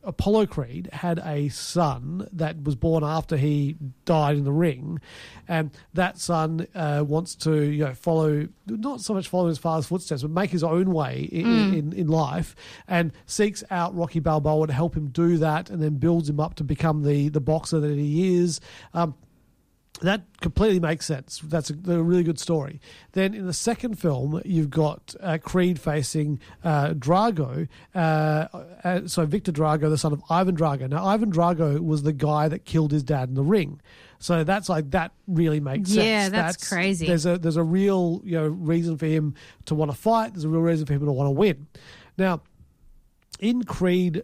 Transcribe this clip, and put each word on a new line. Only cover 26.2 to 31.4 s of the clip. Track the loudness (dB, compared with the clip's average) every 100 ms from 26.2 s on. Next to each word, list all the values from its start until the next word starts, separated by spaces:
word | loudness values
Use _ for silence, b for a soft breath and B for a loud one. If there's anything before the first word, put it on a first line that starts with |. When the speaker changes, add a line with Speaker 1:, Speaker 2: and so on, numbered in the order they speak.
| -2 -4 B B
Speaker 1:
uh, | 0 2 2
Drago. | -2 2 4 4 0 -2 -4 -8 B B -2
Uh, | 2 2 2 0 -2 -8 -16 -6
uh, | -2 -2 -2
so | -2 0
Victor | 0 -2
Drago, | 0 2 2 2
the | 2
son | 0
of | -2 0
Ivan | 2 2 2
Drago. | 0 0 -4
Now, | -2 2
Ivan | 2 2
Drago | 2